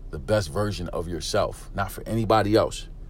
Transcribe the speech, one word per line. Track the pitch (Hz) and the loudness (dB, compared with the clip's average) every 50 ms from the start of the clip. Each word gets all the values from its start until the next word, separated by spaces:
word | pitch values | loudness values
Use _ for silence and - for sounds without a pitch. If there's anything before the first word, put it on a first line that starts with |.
| - - | -12 -10
the | - 78 | -10 -6
best | - - 107 107 101 76 | -2 2 2 2 2 0
version | 71 98 104 104 95 85 87 80 | -2 -2 -2 -2 -2 -4 -6 -4
of | - - 82 82 | -4 -4 -4 -4
yourself. | 85 78 76 - - 101 87 - - - - - - | -4 -6 -4 0 0 2 2 0 -2 -6 -12 -8 -6
Not | 98 98 98 | -4 -4 -4
for | - - - | -6 -8 -6
anybody | 95 107 113 113 95 110 110 101 101 107 | -2 -2 0 2 4 4 4 6 6 6
else, | 107 85 - - - - - - - - | 6 6 4 0 -4 -10 -12 -12 -14 -14